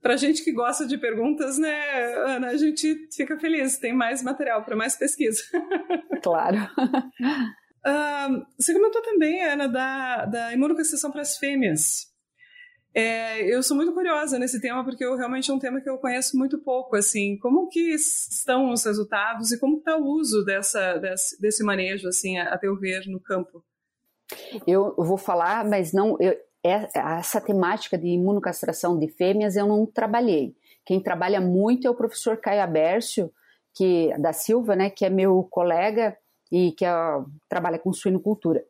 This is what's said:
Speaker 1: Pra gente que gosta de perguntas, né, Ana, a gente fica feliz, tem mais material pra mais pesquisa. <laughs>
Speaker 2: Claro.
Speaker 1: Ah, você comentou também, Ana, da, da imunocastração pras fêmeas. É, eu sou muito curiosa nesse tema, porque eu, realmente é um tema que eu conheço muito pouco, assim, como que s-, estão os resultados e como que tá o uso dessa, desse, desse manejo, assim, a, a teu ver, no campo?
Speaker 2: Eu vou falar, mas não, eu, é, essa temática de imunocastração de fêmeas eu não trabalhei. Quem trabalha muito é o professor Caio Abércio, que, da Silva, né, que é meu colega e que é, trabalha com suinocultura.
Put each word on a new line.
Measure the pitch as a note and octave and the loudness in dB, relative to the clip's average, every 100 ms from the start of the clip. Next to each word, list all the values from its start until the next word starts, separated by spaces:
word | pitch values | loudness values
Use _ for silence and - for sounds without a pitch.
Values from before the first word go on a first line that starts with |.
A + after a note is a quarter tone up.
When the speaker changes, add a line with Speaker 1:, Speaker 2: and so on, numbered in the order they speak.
Speaker 1:
Pra | - B3 | 2 2
gente | C#4+ D#4 | 2 2
que | - | 0
gosta | A#3+ A#3+ A#3+ C#4+ | 0 0 -2 -4
de | C#4 | -2
perguntas, | A#3+ A3+ A#3+ D4+ C4+ C4+ | -2 0 0 0 -2 0
né, | D#4 D4+ D4 C4+ A#3+ A#3+ | -2 -2 -2 -2 -2 -2
Ana, | B3+ C4 B3 | -2 -2 -2
a | C4+ | 0
gente | D4+ D#4 D#4 D#4 - | 0 0 -2 -2 -6
fica | - C#4 D#4 | -6 -4 -4
feliz, | D#4+ D#4+ C4+ C4 | -2 0 0 -2
tem | A#3+ | -2
mais | B3+ A#3 C4 | 0 0 -2
material | B3 C4+ C4+ A3+ | -4 -4 -2 -2
pra | A3 G#3+ | -2 -4
mais | A3+ - | -2 -2
pesquisa. | C#4 - A3 A3 - | -2 0 0 0 -2
<laughs> | F4 E4+ F#4+ - F4 - - | -4 -2 -4 -2 -6 -4 -4
Speaker 2:
Claro. | - E3 E3+ G3+ G3+ - B3+ C4 B3+ _ B3 D4 A3+ - _ _ | 0 0 2 0 -2 -2 0 0 -4 _ -2 0 -4 -6 _ _
Speaker 1:
Ah, | C4+ C#4+ D4 D4 C#4 B3+ - _ | -2 0 0 -2 -2 -2 -4 _
você | - | 0
comentou | E4+ G#4+ A4+ | 4 4 2
também, | A4+ G#4 D#4 F4 | 0 2 2 2
Ana, | F4 C#4+ C#4 | 0 0 -2
da, | B3 C4 C4+ C4 B3 - | -2 -2 -4 -4 -4 -4
da | A#3 A#3 | -4 -4
imunocastração | A#3+ C#4+ D#4+ D#4+ D4 D4 | 0 2 2 0 -2 -4
pras | C#4+ D4 - | -6 -6 -4
fêmeas. | C#4 C#4 A#3 D#3 - - - _ _ _ _ - - _ _ | -2 0 0 2 0 -2 -8 _ _ _ _ -20 -20 _ _
É, | A3 A3+ A3+ A3+ A3 | -2 0 -2 -4 -4
eu | F#3+ A#3+ | 0 0
sou | C4 C#4 | 2 0
muito | E4 | 0
curiosa | E4+ F4+ D4+ D4+ C4 | 0 0 0 -2 -2
nesse | B3+ B3+ | -2 -4
tema, | B3 B3 | -4 -4
porque | B3+ B3+ | -6 -6
eu, | B3+ B3+ | -4 -4
realmente | B3 C4 C4 | -4 -4 -2
é | |
um | C4+ | -2
tema | C4 C4 | -2 -4
que | C4+ | -6
eu | C4 | -6
conheço | C4 B3 B3+ C4 | -4 -2 -2 0
muito | C4 D#4 | 0 -2
pouco, | D4+ B3+ C4 G#3+ | -2 -4 0 0
assim, | G#3 A3 G3+ G3+ | 2 0 -2 -2
como | B3 C#4+ F#4 | 2 2 2
que | E4 E4 | 0 0
s-, | D#4 - - - | 0 -2 -2 -6
estão | - - B3+ C4+ | -6 0 2 2
os | A#3+ | 0
resultados | A3+ G#3 G#3 G#3+ G#3 A3+ A3 | 0 -2 -2 -2 -2 -2 -4
e | A#3 | 0
como | C4+ D#4 | 0 0
que | |
tá | D#4+ D#4+ | 0 0
o | |
uso | C#4 D4+ D4 G#3+ | 0 0 2 0
dessa, | G3 G3 G3+ A3 F#3 F3 | 2 0 -2 -2 -2 -2
desse, | F#3 F#3+ - - | -4 -4 -6 -2
desse | G#3 G#3 | -2 0
manejo, | G#3+ G3 F#3 G3 F#3 | 0 0 -2 -4 -4
assim, | F3+ F#3+ F#3 | -4 -2 -2
a, | F3 | -2
a | F#3 | -2
teu | G3 G3 | -2 -2
ver, | F#3+ F#3 G3 | -2 -4 -6
no | F#3 | -10
campo? | - F#3+ E3+ E3+ _ _ _ _ _ _ _ - - A3 - | -4 -4 -4 -14 _ _ _ _ _ _ _ -16 -14 -8 2
Speaker 2:
Eu | F#3 G3 - | 4 4 0
vou | E3 F#3+ | 0 0
falar, | F#3+ F3 E3+ G#3+ | 0 0 2 0
mas | G#3+ G#3 E3+ | 0 0 2
não, | F#3+ G#3 - | 2 2 4
eu, | F3+ - - _ | 2 2 -4 _
é, | E3+ G3 G#3+ | 0 0 0
essa | - D3 E3 F#3 A3 | -4 -2 -4 -2 -4
temática | - G3 F3 G#3+ - F3+ | 0 2 2 0 -4 -4
de | F3 | 0
imunocastração | F3+ F3+ G3+ F#3 E3+ - E3 F3 E3+ | 2 2 2 -2 -4 -6 -2 0 0
de | D#3 | -2
fêmeas | - F3+ G3+ G#3 | 0 2 2 2
eu | G3 G3+ | 2 4
não | G#3 G#3+ | 4 2
trabalhei. | - A3 A3+ A#3+ E3 C3 - _ _ | 0 0 2 4 2 0 -6 _ _
Quem | - F#3 | 0 0
trabalha | F#3+ E3+ F3+ G3+ | 0 -2 0 2
muito | F3+ F3+ G#3 B3 B3+ | 4 4 4 4 2
é | |
o | |
professor | A#3+ A3+ - - A3+ | 0 0 -2 -2 -2
Caio | A3 G3+ | 0 2
Abércio, | F#3 D#3 D#3 G3 A#3 - F3 _ _ _ _ | 2 2 4 2 0 -2 -2 _ _ _ _
que, | - F#3+ F3 D#3+ - | 0 4 6 4 2
da | D#3 | 0
Silva, | D#3 - A3+ A3+ | -2 2 2 4
né, | F#3+ G3 | 2 0
que | G3 | 0
é | G3 | 2
meu | F#3+ F#3+ F#3 F#3 | 4 6 4 2
colega | - F3 E3+ G3 G#3+ A3 G3+ _ _ _ | 0 2 2 2 2 0 -2 _ _ _
e | F3 F3+ | 2 2
que | D#3+ | 2
é, | F3+ E3+ E3 C#3+ C3+ D3+ _ | 0 2 0 -2 -6 -14 _
trabalha | F#3 F3 E3 | -2 -2 -2
com | F3+ | -2
suinocultura. | F#3 G3+ F#3 - G#3 E3+ D#3+ - | -2 0 0 0 -2 0 0 -2